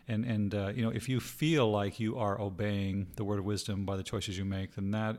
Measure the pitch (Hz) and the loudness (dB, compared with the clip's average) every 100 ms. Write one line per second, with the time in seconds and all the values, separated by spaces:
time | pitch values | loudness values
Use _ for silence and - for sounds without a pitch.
0 | - 107 120 107 101 101 98 110 113 113 | -4 -2 0 2 2 2 0 0 0 0
1 | 117 127 - - 151 160 117 104 101 - | 0 0 -2 0 2 4 6 4 2 0
2 | 110 117 107 101 101 92 104 101 98 95 | -2 0 0 0 -2 -2 0 0 0 0
3 | 92 - 101 104 95 101 - 98 95 98 | -2 -4 -2 0 0 -2 -2 -2 -2 -2
4 | 92 107 92 92 98 98 95 - 98 107 | -2 -4 -2 -2 -2 -2 -4 -4 -2 0
5 | 110 | 0